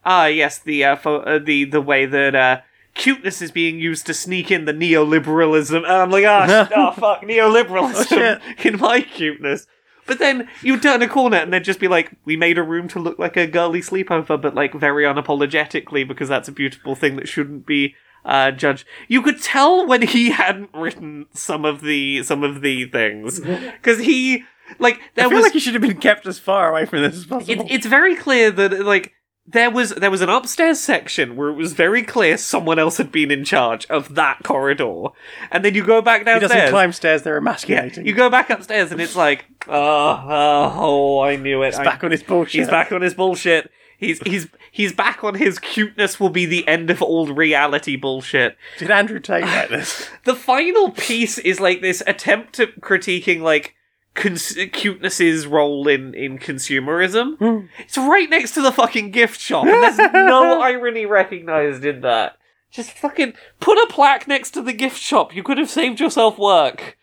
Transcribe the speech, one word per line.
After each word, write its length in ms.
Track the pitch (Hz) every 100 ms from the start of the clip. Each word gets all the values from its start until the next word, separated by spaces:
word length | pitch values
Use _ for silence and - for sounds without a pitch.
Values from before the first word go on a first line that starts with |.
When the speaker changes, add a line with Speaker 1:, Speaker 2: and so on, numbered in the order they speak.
| 180
Speaker 1:
"Ah, 220 | 185 156
yes, 320 | 156 147 -
the, 260 | 156 147 139
uh, 100 | 143
fo-, 240 | 156 147
uh, 180 | - 151
the, 260 | 147 143 139
the 160 | 147
way 240 | 139 139 135
that, 300 | 139 139 135
uh, 260 | 127 127 _ _ _
cuteness 480 | - - 269 190 185
is 100 | 165
being 280 | 175 165 165
used 260 | 165 156 -
to 80 |
sneak 380 | 151 180 185 -
in 140 | 185 151
the 80 |
neoliberalism." 1040 | 151 170 160 151 156 143 160 160 156 143 165
And 100 | 165
I'm 240 | 185 180
like, 140 | 190 208
"Ah, 200 | 208 185 214 196
sh-, 40 |
Speaker 2:
<laughs> 20 | 214
Speaker 1:
oh, 160 | 180
fuck, 320 | - 214 185
neoliberalism 720 | 202 226 220 226 190 185 247 226
Speaker 2:
Oh, 80 |
shit. 380 | 254 339 233 208 -
Speaker 1:
<laughs> 120 | 233 233
in 60 | 208
my 220 | 214 247
cuteness." 640 | 294 - 156 147 143 139 - _ _ _ -
But 100 | 254
then 320 | 294 254 233 -
you'd 180 | 254 269
turn 220 | 294 247
a 40 | 233
corner 300 | 277 247 190
and 160 | 160
they'd 100 | 180
just 160 | 170 185
be 80 | 180
like, 240 | 175 156 _ -
"We 100 | 160
made 220 | 170 170
a 60 |
room 240 | 160 170 175
to 100 | 180
look 200 | 170 -
like 180 | 175 180
a 80 | 165
girly 340 | 170 170 170
sleepover, 600 | - 190 185 170 151 151
but, 140 | 143 123
like, 180 | 143
very 300 | 151 143 143 143
unapologetically, 1040 | 143 143 143 143 151 151 156 - 147 131
because 200 | 135 139
that's 220 | 135 -
a 20 |
beautiful 440 | 139 135 131 - 131
thing 200 | 147 135
that 120 | -
shouldn't 360 | - 143 143 -
be, 280 | 147 139 _ _ _ -
uh, 240 | 139 135
judged." 340 | 135 151 135 - - -
You 140 | 254
could 200 | 277 -
tell 440 | - 277 285 370 370
when 160 | 247
he 280 | 233 247 240
<laughs> 120 | -
hadn't 300 | 185 190 202
written 540 | 156 165 - 156 147 147
some 300 | - - 156 151
of 160 | 143
the, 420 | 151 147 139 139
some 200 | - 147
of 180 | 143 139
the 240 | 139 131 127
things. 540 | 127 107 104 110 175 135 180
Speaker 2:
<laughs> 200 | 254 -
Speaker 1:
'Cause 160 | 240 226
he, 440 | 240 254 254 254 - _ - -
like, 200 | 247 233 -
there 140 | - 247
Speaker 2:
I 20 |
feel 80 | 403
Speaker 1:
was 60 |
Speaker 2:
like 100 | 453
he 60 | 311
should 140 | 247 233
have 80 |
been 140 | 240 190
kept 240 | - 208 190
as 140 | 180
far 300 | - 196 165
away 140 | 160 156
from 160 | 147
this 120 | 147 170
as 100 | 175
possible. 380 | 254 226 226 -
Speaker 1:
it, 60 |
it's 140 | 254 220
very 300 | 269 370 349
clear 340 | - 254 220
that, 320 | 185 196 190
like, 300 | 202 196 - _ _ _ _
there 240 | 226 240
was, 180 | 233 - -
there 160 | 196
was 100 | 190
an 80 | 175
upstairs 500 | 233 254 - 330 311
section 560 | - 202 - - 127 120
where 140 | 147
it 60 | 151
was 180 | 160
very 300 | - 170 233
clear 340 | 226 247 180 190
someone 400 | - - 165 160
else 200 | 160 -
had 140 | 147
been 200 | 160 147
in 120 | 139
charge 420 | 143 165 120 113 -
of 260 | 156 139
that 240 | 147 147 135
corridor. 640 | - 190 139 139 123 85 104 _ - - -
And 140 | 180 202
then 80 |
you 100 | 202
go 160 | 190 226
back 200 | 226 226
Speaker 2:
He 60 | 214
doesn't 160 | 226
Speaker 1:
downstairs. 280 | 202 233 147
Speaker 2:
climb 220 | 196 185
stairs, 300 | 175 165 156
they're 100 | 165
Speaker 1:
Yeah, 60 | 151
Speaker 2:
emasculating. 680 | 147 - - 214 127 - 214
Speaker 1:
you 80 |
go 160 | 208 247
back 220 | 254 262
upstairs 400 | 226 190 220 170
and 100 | 165
it's 140 | 165 175
like, 300 | 151 143 - _ -
"Oh, 60 | 147 147 147 147 143 135
oh, 440 | 151 147 147 143 -
oh, 420 | 160 143 139 139
I 160 | 139 139
knew 260 | 135 135
it." 80 | 135
Speaker 2:
He's 80 | 120
Speaker 1:
I 40 |
Speaker 2:
back 200 | 139 127
on 80 | 170
his 100 | 160
bullshit. 360 | - 175 165 156
Speaker 1:
He's 100 | -
back 220 | 165 175
on 100 | 185
his 140 | 180 185
bullshit. 560 | 185 175 175 160 - _ _ _
He's, 220 | 196 165
he's, 280 | 196 190 160 _ -
he's 220 | - 202
back 300 | - 214 -
on 100 | 214 196
his 220 | 202 180
"cuteness 640 | - - 208 - 196 -
will 100 | 196
be 160 | 170 175
the 200 | 175 160
end 240 | 165 165
of 100 | 175
all 320 | 170 165 151
reality" 640 | 143 160 147 147 143 - 135
bullshit. 580 | 135 131 131 139 120 - - -
Speaker 2:
Did 140 | 170
Andrew 280 | 202 214 220
Tate 240 | - 175
write 260 | 180 - -
this? 380 | - - - - -
Speaker 1:
<laughs> 80 |
The 120 | 240 254
final 560 | - 254 339 427 392
piece 480 | - - 233 226 -
is, 200 | 180 185
like, 220 | 190 185
this 220 | 185 180 -
attempt 540 | 202 - 220 233 -
at 200 | 220 -
critiquing, 640 | - 185 190 180 185 170
like, 320 | 160 151 - _ _ _ _
cons-, 440 | - 208 170 - 170 185
cuteness's 720 | - 208 185 185 - 170 160 147
role 400 | 151 147 143 143
in, 260 | 139 131
in 240 | - 135 131
consumerism. 1000 | - 135 131 139 131 170 185 220 254 311
Speaker 2:
Hmm. 300 | 220 220 185 -
Speaker 1:
It's 180 | - -
right 320 | 262 392 320
next 240 | 330 359 -
to 60 |
the 100 | 269
fucking 400 | 262 233 233 208
gift 280 | 220 233 -
shop, 260 | - - 311
and 160 | 453
there's 140 | 466 - 427
no 460 | 370 381 262 262 262
Speaker 2:
<laughs> 20 |
Speaker 1:
irony 420 | 254 247 240 226 208
recognized 800 | 208 185 185 165 160 147 131 143
in 160 | 131
that. 360 | 127 113 90 _ _ _ _
Just 200 | - 226
fucking 420 | - 294 - 262 - - _
put 180 | - 427
a 100 | 453
plaque 340 | - 285 269 277
next 240 | 277 277
to 100 | 294
the 120 | 240
gift 240 | 220 262 -
shop. 360 | - 285 151 170
You 80 |
could 140 | 190 277
have 120 | 302
saved 300 | - 254 220
yourself 380 | 320 - 226 214
work. 580 | 202 180 139 - - -